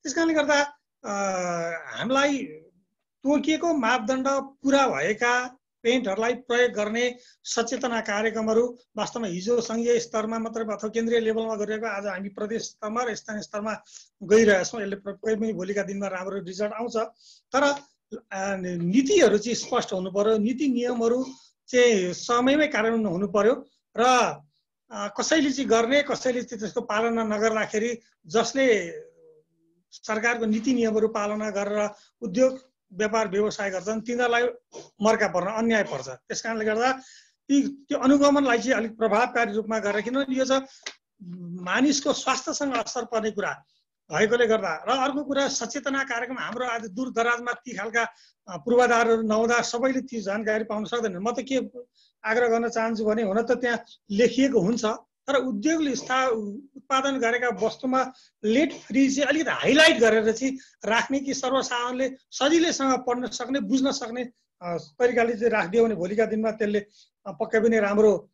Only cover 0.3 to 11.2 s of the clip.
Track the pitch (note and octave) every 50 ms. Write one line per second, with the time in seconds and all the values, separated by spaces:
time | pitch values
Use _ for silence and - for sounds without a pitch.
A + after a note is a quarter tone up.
0.3 | D#4+ D#4 D4 C#4 D4 C#4+ C#4+ C#4+ - _ _ _ _ _ - A#3 G3+ G3+ G3 G3
1.3 | F#3+ F3+ F3+ F3+ F3 E3+ E3 E3+ E3 E3 D#3 C3+ A#2 A2+ D#3 A3+ C4 C4+ C#4 D4
2.3 | C#4+ C4 A3 - - D#3 - - _ _ _ _ _ _ _ _ _ _ _ C4+
3.3 | D4 C#4+ C#4+ D4 D#4 D4+ F4 E4+ E4 D4 A#3+ A3 B3 B3+ A3 G#3 C4 C4 C4 C4+
4.3 | C#4 C#4 C4+ C#4 - _ - C4+ C#4 C#4 C4+ A#3+ E3 C3+ D3 F3+ G#3+ G#3+ A#3+ A#3+
5.3 | A#3+ B3 B3 B3+ - _ _ _ _ _ _ A#3 B3 C4 G#3+ G3 F#3+ G3 A3 A#3
6.3 | B3 A#3+ - _ A#3+ A#3+ B3 B3 - G#3 G#3 G#3 A3 A#3 A#3+ B3 A#3+ B3 - _
7.3 | _ _ _ - - - A#3 A#3 C4+ A#3+ C4+ B3 A#3 A3+ A3 - G3+ G3+ G#3+ A3+
8.3 | G#3+ A3+ A3 A3 A3+ A3+ A#3+ B3 - - _ _ _ G#3 G#3 - - A#3+ A#3 G3+
9.3 | F3 F3+ F#3 G#3+ A#3+ A#3+ A3+ - A3+ A3+ A#3 A#3+ A#3+ A3+ A#3 - - A3 G#3+ A3
10.3 | A3+ A3+ A3 A3+ A3 A3+ A3+ G#3+ G#3 G3+ - A3 G#3 A3+ A3+ A3+ A#3+ A#3